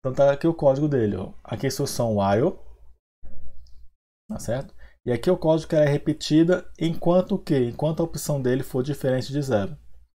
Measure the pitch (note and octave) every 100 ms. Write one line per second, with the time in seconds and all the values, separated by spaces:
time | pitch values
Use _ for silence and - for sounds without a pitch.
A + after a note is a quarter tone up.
0 | C3 B2+ C#3 C#3 E3 E3 D3 C3+ D3+ C#3
1 | G#2+ F#2+ G2 - - - C#3 - G#3 -
2 | A#2 G#2 G2 G#2 D#3 - - - - -
3 | _ _ - - - - - - - _
4 | _ _ _ G#3 - B2 - - - _
5 | - A#2+ - F3+ D#3+ D#3+ D#3 D#3+ D3 C#3+
6 | - D3 - D3+ E3 F3+ - - D#3+ D#3+
7 | - F3+ F3+ F#3+ - D3 A#2+ A#2 D3+ D#3+
8 | E3 D#3 - C#3+ B2+ B2+ A2+ C3 C3 C#3
9 | C#3 B2+ C3 C#3 C3+ A2 G2 - - -
10 | -